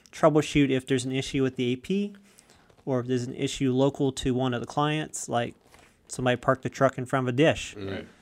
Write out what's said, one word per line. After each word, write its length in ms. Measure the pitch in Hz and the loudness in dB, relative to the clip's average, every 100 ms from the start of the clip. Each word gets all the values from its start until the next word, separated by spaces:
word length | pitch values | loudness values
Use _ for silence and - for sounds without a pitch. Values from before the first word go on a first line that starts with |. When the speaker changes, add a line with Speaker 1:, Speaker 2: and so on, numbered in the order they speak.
| _ | _
Speaker 1:
troubleshoot 560 | - 160 151 - 151 135 | 2 4 4 2 4 4
if 180 | 131 - | 2 0
there's 200 | 131 127 | -2 0
an 60 | |
issue 300 | 131 - 139 | -4 -2 0
with 140 | 131 127 | 0 0
the 160 | 123 | -2
A 40 | 123 | -2
P 360 | - 196 202 - _ _ _ _ _ _ | -2 -2 -4 -8 _ _ _ _ _ _
or 160 | - 127 | -4 -2
if 60 | 120 | 0
there's 160 | 123 | -2
an 120 | 127 | -2
issue 380 | - 135 - 135 | -6 -6 -2 0
local 400 | 127 139 139 135 | 4 2 2 -2
to 220 | 135 143 | -2 -2
one 180 | 123 131 | 0 0
of 80 | 120 | -2
the 60 | 120 | -4
clients, 640 | 147 147 156 151 - - | -2 0 -2 -6 -10 -4
like 240 | 120 120 - _ - - _ - | -2 -4 -8 _ -20 -20 _ -14
somebody 280 | - 127 123 | -2 0 0
parked 260 | - 131 | 2 0
the 60 | 123 | -2
truck 300 | - 135 - | 2 2 2
in 80 | 123 | -4
front 200 | 135 127 | -2 0
of 60 | |
a 40 | 123 | 4
dish. 380 | 156 107 - 104 | 4 2 -4 -10
Speaker 2:
Mm. 120 | 98 | -8
Speaker 3:
Right, 160 | 110 - _ | -8 -10 _